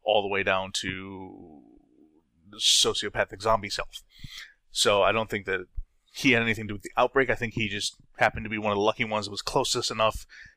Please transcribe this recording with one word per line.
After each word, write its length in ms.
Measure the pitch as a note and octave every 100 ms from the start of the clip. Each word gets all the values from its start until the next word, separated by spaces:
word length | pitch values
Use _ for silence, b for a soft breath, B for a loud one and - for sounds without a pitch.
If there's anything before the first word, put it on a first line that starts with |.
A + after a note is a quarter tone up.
all 200 | - G#2+
the 60 | G2
way 140 | G2
down 300 | G2 F#2+ F#2+ -
to 800 | G2 F#2+ F#2+ F#2+ F#2 F#2+ F2 D2 A#1 A1+ _ B1+ D2+ D#2 _ _ E2+
the 80 | G2+
sociopathic 840 | - - A#2+ G#2 G#2 A#2 G2+ G2
zombie 260 | G#2+ A2 G2+
self. 340 | - - - - B B B B B _
So 320 | - A#2 G2+
I 100 | F#2+
don't 160 | A2 A2
think 160 | G#2+
that 220 | F#2+ F#2+ F#2 - - _ _
he 200 | - C#3
had 100 | A#2+
anything 220 | A2+ G#2+
to 40 | G#2
do 60 |
with 80 | G2+
the 100 | - -
outbreak. 320 | B2+ C3+ B2+
I 60 |
think 180 | G#2+ A#2
he 140 | A2+ G#2+
just 280 | G2+ - - - -
happened 280 | A2+ A2+
to 60 | G#2+
be 60 | G#2+
one 160 | G#2+
of 40 | G2+
the 60 |
lucky 220 | G#2+ G#2+
ones 220 | A2+ G#2+ G#2
that 40 |
was 120 | G2+
closest 480 | - C#3+ B2 B2 -
enough 340 | A2+ A2 - - B B